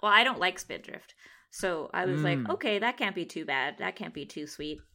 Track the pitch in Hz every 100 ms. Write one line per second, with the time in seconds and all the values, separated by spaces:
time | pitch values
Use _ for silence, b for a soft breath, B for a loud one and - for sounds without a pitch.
0 | 208 214 262 190 180 180 - 90 - -
1 | - - b b b - 190 160 - -
2 | 185 151 - - 233 392 240 202 233 247
3 | 208 180 165 160 151 135 139 - 185 -
4 | 165 151 143 156 147 - 151 151 -